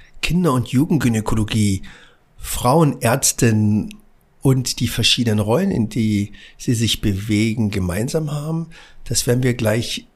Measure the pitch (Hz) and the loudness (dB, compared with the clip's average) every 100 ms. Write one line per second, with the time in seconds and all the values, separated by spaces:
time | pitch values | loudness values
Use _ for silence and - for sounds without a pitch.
0 | - - - 165 170 127 117 127 165 156 | -20 -8 -2 2 2 2 0 0 2 2
1 | 120 110 107 107 107 110 104 95 - - | 2 0 0 0 0 2 2 0 -6 -18
2 | - _ _ - - - 123 151 151 - | -20 _ _ -16 -8 -2 2 4 4 2
3 | 113 139 - - 120 110 107 107 82 - | 0 0 0 2 2 4 2 2 -2 -10
4 | - _ _ _ 139 131 120 - 117 - | -20 _ _ _ 0 2 0 -4 -4 0
5 | 110 - 113 107 104 131 196 120 107 123 | 0 2 2 0 2 2 2 0 -2 0
6 | 110 104 101 - - - - 113 113 - | 0 0 -2 -8 -20 -8 -2 0 0 0
7 | 110 98 107 104 113 110 104 101 90 87 | 0 -2 0 2 2 0 0 0 -2 -2
8 | 135 160 151 147 151 165 165 - - - | -2 -2 -4 -6 -4 -6 -6 -14 -20 -14
9 | - 120 - 123 127 120 107 113 110 - | -6 -2 0 2 2 0 0 0 -2 -8
10 | - | -12